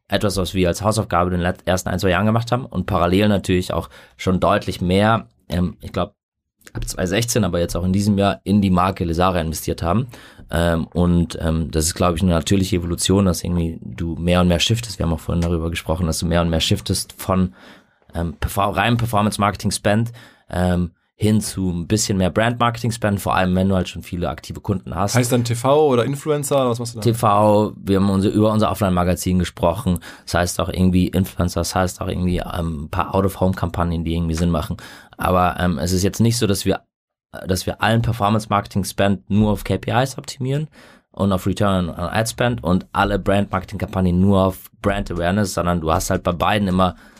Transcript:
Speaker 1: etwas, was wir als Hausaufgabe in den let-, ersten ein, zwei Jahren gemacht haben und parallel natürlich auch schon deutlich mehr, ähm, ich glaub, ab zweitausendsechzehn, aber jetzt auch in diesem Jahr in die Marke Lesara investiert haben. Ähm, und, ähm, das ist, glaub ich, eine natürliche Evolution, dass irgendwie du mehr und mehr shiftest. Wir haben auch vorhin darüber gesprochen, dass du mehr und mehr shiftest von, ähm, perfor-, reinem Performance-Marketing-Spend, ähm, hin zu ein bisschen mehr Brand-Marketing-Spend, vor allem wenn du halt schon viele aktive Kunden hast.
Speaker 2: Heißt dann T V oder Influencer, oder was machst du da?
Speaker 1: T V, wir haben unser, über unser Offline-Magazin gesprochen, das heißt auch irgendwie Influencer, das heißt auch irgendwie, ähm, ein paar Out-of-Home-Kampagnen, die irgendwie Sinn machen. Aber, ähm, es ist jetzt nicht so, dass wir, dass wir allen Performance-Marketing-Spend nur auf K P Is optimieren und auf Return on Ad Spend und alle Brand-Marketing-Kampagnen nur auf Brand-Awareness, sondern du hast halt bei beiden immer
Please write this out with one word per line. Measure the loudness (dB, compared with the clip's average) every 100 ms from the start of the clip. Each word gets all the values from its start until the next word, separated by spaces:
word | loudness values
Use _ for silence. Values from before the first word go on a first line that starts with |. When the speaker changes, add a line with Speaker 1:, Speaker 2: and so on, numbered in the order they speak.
| -4
Speaker 1:
etwas, | -2 0 0
was | -2
wir | 0 0
als | 2
Hausaufgabe | 0 0 0 0 0
in | 0
den |
let-, | -2 -2 -2
ersten | -2 -2
ein, | 0
zwei | 2
Jahren | 2
gemacht | 2 2 0
haben | -2
und | -4 -6 -2
parallel | 0 2 4 4
natürlich | 2 2 0 0
auch | -4 -6 -14 -20 -8
schon | -2 0
deutlich | 2 0 -2 -4
mehr, | 0 2 4 2 -2 _ -6
ähm, | -2 -2 -4
ich | -10
glaub, | -6 -6 _ _ _ _ _ -14
ab | -10 -8
zweitausendsechzehn, | -4 -2 -2 0 0
aber | 0 0
jetzt | -2
auch | -2
in | 0
diesem | 0 2 2
Jahr | 2 0
in | 0 2
die | 4
Marke | 4 2 0
Lesara | -2 2 2 2
investiert | -2 -4 -6 -4
haben. | 0 -2 -2 -10 -20 -20 -4
Ähm, | 0 0 0 -2
und, | 0 4 4 2 -2
ähm, | -2 -2 -2
das | -2 -2
ist, |
glaub | 0 0 2
ich, |
eine | 2
natürliche | 2 2 0 2 0
Evolution, | -2 -2 2 4
dass | 4 0
irgendwie | -2 -2 -2 -4
du | -12 -8 -6 -2
mehr | 2 4
und | 4
mehr | 4
shiftest. | 2 0 -4 -4
Wir | -4
haben |
auch | -4
vorhin | -2 -2
darüber | 0 0 -2
gesprochen, | -6 -4 -2 -2
dass | -2
du | 0
mehr | 0
und | 2
mehr | 0
shiftest | 0 -2 -2 -4 -6 -8
von, | -2 0 0 -4 -20 -20 _ _ _
ähm, | -6 -6 -4
perfor-, | -4 0 0 2
reinem | 2 2
Performance-Marketing-Spend, | 2 2 0 2 0 0 -4 -2 0 2 0 -6 -20 _ -8
ähm, | 0 2 2 -2 -6 _
hin | -2 2 2
zu | 0 -4 -4
ein | -2 0
bisschen | 0 0 0
mehr | 0
Brand-Marketing-Spend, | 2 0 0 -2 -2 -4 -2 -2 -2
vor | 0
allem | 0 2
wenn | 2 2
du |
halt | 0 -2
schon | -8
viele | -10 -6 -6
aktive | -8 -12 -10
Kunden | -4 -4 -4
hast. | -4 0
Speaker 2:
Heißt | 0 2
dann | 2
T | 0
V | 0 2 4 4
oder | 4 0
Influencer, | -2 -2 -2 0 0
oder | 0
was | -2
machst | -6
du | -2
da? |
Speaker 1:
T | 0
V, | 2 2 4 6 4 2 -2
wir | 0 2
haben | 4
unser, | 2 2
über | 4 4
unser | 4 0
Offline-Magazin | 0 0 2 0 0 0 0
gesprochen, | 0 0 0 0 0 -2 -4 -18
das | -4
heißt | -2 0 -2
auch | -4
irgendwie | 2 4 4 2
Influencer, | 0 -2 -2 -2 -2
das | -2
heißt | 0 -2 -4
auch | -6
irgendwie, | -2 0 -2
ähm, | -4 -6 -6 -6
ein | -6
paar | -6 -2
Out-of-Home-Kampagnen, | 0 0 0 -2 0 -4 -2 -2 -2
die | -2
irgendwie | -2 -2
Sinn | 0 0
machen. | 0 -2 -8 -12 -20 -20 -6
Aber, | 0 2 2 0
ähm, | -2 -2
es | 0
ist | 0
jetzt | 0 2
nicht | 0 2
so, | 0
dass | 0
wir, | -2 -2 _ _ _ _ _ -10 -4
dass | -4 -4
wir | -2
allen | 0 2
Performance-Marketing-Spend | 0 0 0 0 0 -2 -2 -4 -4 0 0 0 0
nur | 2 2
auf | 2
K | -2 -4
P | -2 -2
Is | -2 -4
optimieren | -12 -8 -4 -4 -6 -12 -20 -20 _
und | -2 0
auf | 0 0
Return | 0 0 0 -2
on | -4
Ad | -4 -2 -2
Spend | 0 -2 0
und | 0 0 0
alle | 0 2 0
Brand-Marketing-Kampagnen | 2 0 0 -4 -6 -8 -4 0 2 4
nur | 4 4 2
auf | 0 -12 _
Brand-Awareness, | -2 -2 -4 -2 0 0 0
sondern | -2 0 0
du | 0
hast | 0 0
halt | -2
bei | -2
beiden | 0 0 0 0
immer | 2 2 -2 -16